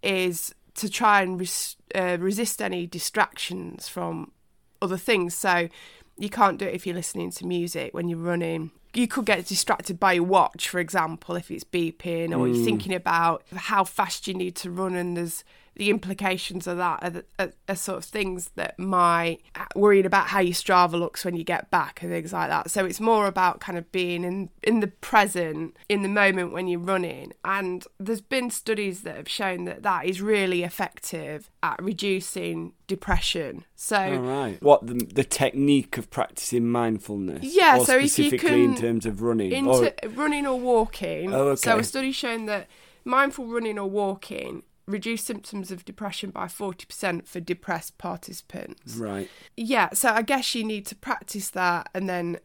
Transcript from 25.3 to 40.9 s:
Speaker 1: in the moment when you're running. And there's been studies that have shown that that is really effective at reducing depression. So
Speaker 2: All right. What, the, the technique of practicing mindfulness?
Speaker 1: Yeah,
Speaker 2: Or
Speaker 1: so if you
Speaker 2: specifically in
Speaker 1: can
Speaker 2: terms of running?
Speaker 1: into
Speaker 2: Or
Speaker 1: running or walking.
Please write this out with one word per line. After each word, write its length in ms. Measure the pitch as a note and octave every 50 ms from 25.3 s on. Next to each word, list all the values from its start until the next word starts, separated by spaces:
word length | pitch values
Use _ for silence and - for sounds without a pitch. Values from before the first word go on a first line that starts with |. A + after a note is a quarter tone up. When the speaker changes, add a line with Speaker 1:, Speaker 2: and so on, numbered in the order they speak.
| - F#3 F3 D#3+ D#3 D3+ E3 D#3+ - _ - _
Speaker 1:
in 140 | G#3 G3+
the 80 | G3 G3
moment 420 | G3+ G#3 G3+ G3 F#3+ F#3+ F3+ E3+
when 160 | - E3+ F#3 F#3
you're 140 | F3 F3
running. 500 | F3 F3+ G3 F#3 F3+ E3 - C3 C#3+ - - _ _
And 400 | - G3 G3 G3 F#3 F3+ F#3 - - _ _
there's 220 | G3 G3 A3+ G#3
been 300 | G#3 _ C4+ C4 B3 B3
studies 540 | - - - - A3 G#3+ G#3 G3 F3+ F#3 G#3
that 120 | E3+ D#3+
have 140 | - D3+ -
shown 340 | - - G#3 F#3+ F#3 F3 F3
that 180 | F3 - - -
that 220 | G3+ F#3 E3+ C#3
is 160 | F3+ F#3+ F3+
really 420 | G3 G#3 A3 G#3 G3 F#3 F#3 F3 F3
effective 840 | F3 - - G3+ - - - - - - E3 D#3 C#3+ D3+ D3+ - - _ _ -
at 180 | D#3+ - -
reducing 920 | F3+ G3 G#3+ E3 G3+ G3+ F#3+ F#3 F3+ - - G3 F3 E3+ E3+ E3 E3 F3 - _ _ _
depression. 760 | G3 F#3 - - F#3 - - - - E3+ D#3 C3+ - - - _ _ _
So 180 | - - A3 G3+
Speaker 2:
All 160 | F#3+ F#3+ F#3+ C3
right. 440 | B2 B2+ C3 C#3 C3+ A#2 G2 F2
What, 240 | - C#3+ D3 - -
the, 100 | A#2 B2
the 280 | A#2+ A#2 - - A#2+ C3+
technique 760 | - - - C#3+ C3 - C3+ C#3 C#3+ C#3+ C#3 - - - -
of 120 | - -
practicing 580 | - - - - - - - - - A#2+ A#2 A#2
mindfulness? 800 | A#2+ A#2+ A#2 A#2 A2 G2+ - - G#2 G2+ G2 F#2 E2 - -
Speaker 1:
Yeah, 320 | C4 E4 F#4 F#4 D#4+ C4+ B3+
Speaker 2:
Or 80 | B3
Speaker 1:
so 100 | B3+ C4
if 60 | B3+
you 60 | C#4 D4
Speaker 2:
specifically 560 | - - D4 C#4+ C4+ B3+ - E4 D4 C#4+ C#4
in 80 | C#4 C4
Speaker 1:
can 80 | A#3+
Speaker 2:
terms 240 | A2+ A#2 A#2 A2+ G#2+
of 160 | A2+ G#2+ G2
running? 320 | A2 A#2 A#2 A2+ G2+ F#2 -
Speaker 1:
into 400 | C4+ C#4 - - - - A#3 - - -
Speaker 2:
Or 60 | A3
Speaker 1:
running 360 | A3 A#3+ D4 D4+ D4 D4 C#4+
or 140 | C#4 C4 B3+
walking. 760 | B3 B3 B3 A3+ A3 A3+